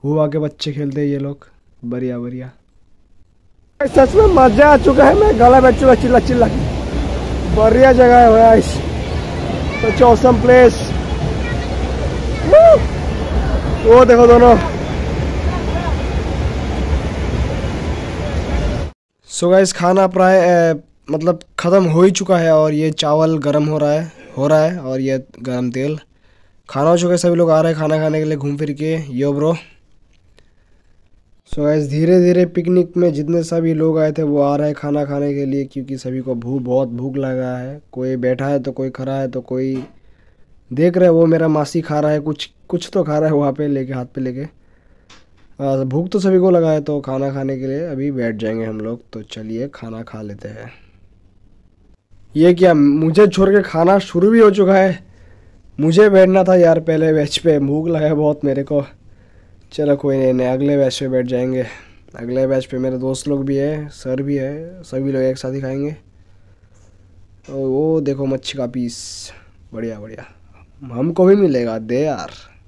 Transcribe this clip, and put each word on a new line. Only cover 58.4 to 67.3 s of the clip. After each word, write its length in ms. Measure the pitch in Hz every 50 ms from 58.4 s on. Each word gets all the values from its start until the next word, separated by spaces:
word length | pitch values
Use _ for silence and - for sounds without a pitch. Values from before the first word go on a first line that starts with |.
| -
मेरे 180 | 139 135 135 139
को। 220 | - 147 143 135 - - _ _ - - _ _ _ _ _ _ _ _ _ _ _ -
चलो 220 | - 151 143 143
कोई 220 | 139 - 143 135 135
नहीं, 160 | 131 131 127
नहीं, 140 | 127 127 127
अगले 300 | 127 131 143 143 143 143
बेंच 220 | 139 131 123 -
पे 80 | 143 131
बैठ 180 | 131 127 123
जाएंगे। 400 | 123 127 123 127 131 131 127 127 117 - - - - - - _ _ _
अगले 320 | - 120 120 123 131 135 131
बेंच 180 | 135 131 127
पे 120 | - - 127
मेरे 200 | 127 131 127 127
दोस्त 300 | 127 131 135 131 - 147
लोग 180 | 143 139 135
भी 100 | 135 139
है, 320 | 135 139 147 151 151 151 147
सर 340 | - - - 131 127 131
भी 140 | 139 139 143
है, 480 | 139 131 135 143 151 165 170 185 185 170
सभी 280 | - - 131 135 139
लोग 100 | 135 131
एक 160 | 131 131 131 131
साथ 160 | - 131 131
ही 80 | 139
खाएंगे। 340 | 135 131 135 139 143 147 151 - _ _ _ _ _ _ _ _ _ _ _ _ _ _ _ _ _ _ _ _ _ _ _ - - _